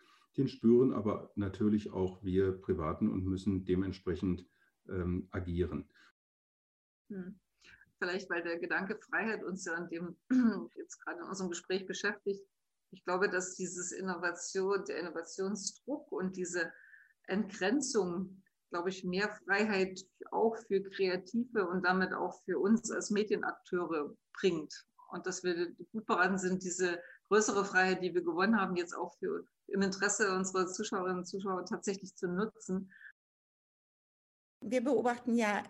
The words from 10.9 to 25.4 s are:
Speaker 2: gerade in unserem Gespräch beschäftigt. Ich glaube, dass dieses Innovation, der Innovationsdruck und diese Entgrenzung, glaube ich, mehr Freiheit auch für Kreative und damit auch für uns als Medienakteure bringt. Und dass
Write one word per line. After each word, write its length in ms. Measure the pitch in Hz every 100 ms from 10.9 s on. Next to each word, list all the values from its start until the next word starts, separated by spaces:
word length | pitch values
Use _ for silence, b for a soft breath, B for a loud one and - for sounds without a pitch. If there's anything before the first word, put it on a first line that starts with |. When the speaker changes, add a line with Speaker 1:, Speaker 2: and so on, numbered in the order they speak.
| -
Speaker 2:
gerade 180 | - 170
in 80 | 170
unserem 200 | 190 180
Gespräch 380 | 175 - 190 190
beschäftigt. 580 | 180 208 214 208 196 - _ _ _ _
Ich 120 | - -
glaube, 240 | 180 196
dass 260 | 180 180 -
dieses 340 | 175 175 180
Innovation, 920 | - 190 170 175 170 - 190 190 196 -
der 140 | 147
Innovationsdruck 1120 | 170 156 165 - 190 214 - - - 285 -
und 240 | 147 185 185
diese 340 | 175 175 165 B B B B B
Entgrenzung, 1200 | - 190 - - 185 285 - 220 180 175 185 - _ _ -
glaube 220 | 175 175
ich, 120 | 190
mehr 280 | 180 180 214 - -
Freiheit 580 | 202 220 196 185 190 - - -
auch 280 | 185 226 226 -
für 140 | 196
Kreative 840 | 196 - 185 180 - 226 247 226 175
und 200 | 180 180
damit 260 | 185 185
auch 300 | - 180 -
für 140 | - 160
uns 320 | 190 226 -
als 200 | - -
Medienakteure 1040 | 208 208 202 - - - 180 165 165 147 143 _
bringt. 520 | - 190 165 151 - - _ -
Und 160 | 180 185
dass 160 | 185